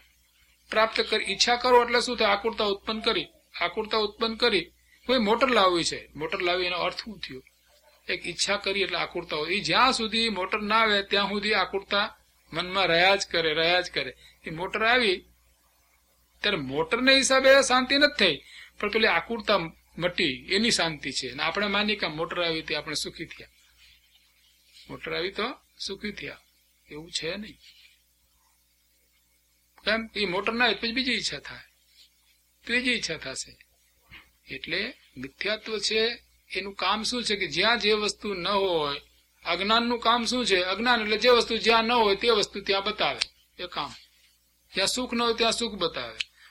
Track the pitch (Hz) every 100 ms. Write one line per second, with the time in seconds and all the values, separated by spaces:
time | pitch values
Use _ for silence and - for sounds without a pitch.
0 | _ _ _ _ _ _ _ 214 220 -
1 | 220 220 202 196 240 240 240 247 233 240
2 | 240 226 214 202 226 214 208 196 - 220
3 | 226 208 143 _ _ - 175 220 214 220
4 | 208 - 226 220 240 190 - _ _ _
5 | - 254 202 226 262 226 185 175 - 127
6 | - 139 160 190 180 180 180 180 170 -
7 | 226 190 - 131 - _ _ _ _ _
8 | - 90 175 170 - 202 196 196 180 170
9 | 156 175 165 156 160 196 151 190 262 240
10 | 220 226 226 185 190 214 208 220 226 202
11 | 196 196 190 208 208 208 180 196 - 202
12 | 220 - _ _ _ 151 180 190 180 165
13 | 185 196 - 175 160 151 165 180 175 151
14 | 131 - - _ 175 160 190 208 220 254
15 | 220 180 - _ _ _ _ _ _ _
16 | _ _ _ _ 208 190 131 143 165 233
17 | 262 269 254 262 262 269 247 254 254 277
18 | 294 294 190 135 - - - - 208 220
19 | 220 170 - 233 214 196 165 - _ -
20 | 175 - 165 123 156 190 226 - 165 147
21 | 143 - 131 131 156 202 208 202 214 208
22 | 175 151 165 180 170 160 156 151 156 147
23 | - - 160 - - _ _ _ - _
24 | _ _ _ _ _ _ _ - - 135
25 | 160 160 185 196 233 311 _ - - 196
26 | 208 185 139 - _ _ _ _ - 151
27 | 170 - 160 196 208 - - - - _
28 | _ _ _ _ _ _ _ _ _ _
29 | _ _ _ _ _ _ _ _ 202 220
30 | 220 208 196 180 202 226 240 202 226 240
31 | 262 220 160 143 - 123 - _ _ _
32 | - _ _ _ _ _ - 247 254 226
33 | - 151 135 127 - - _ _ _ _
34 | _ - - _ - 131 - 175 226 -
35 | _ 131 123 - 190 214 220 214 196 220
36 | 226 240 _ _ _ 185 196 196 185 214
37 | 214 247 214 208 175 151 214 233 208 214
38 | 208 - 208 190 175 202 196 165 147 147
39 | - _ _ _ - 175 196 226 240 233
40 | 226 240 220 247 220 185 185 196 240 240
41 | 208 214 247 240 - 220 208 226 226 247
42 | 208 196 233 214 180 202 202 196 202 208
43 | 156 123 - _ _ - 180 165 143 -
44 | - _ _ _ _ _ _ - 190 247
45 | 247 240 233 226 226 214 233 202 165 139
46 | 117 110 - _ -